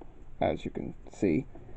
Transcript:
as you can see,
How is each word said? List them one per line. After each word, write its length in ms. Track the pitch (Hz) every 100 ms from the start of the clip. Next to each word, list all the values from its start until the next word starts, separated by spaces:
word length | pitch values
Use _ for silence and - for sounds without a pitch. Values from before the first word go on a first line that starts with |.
| - - - -
as 260 | - 78 -
you 40 |
can 240 | - - - -
see, 360 | - 101 80 - - -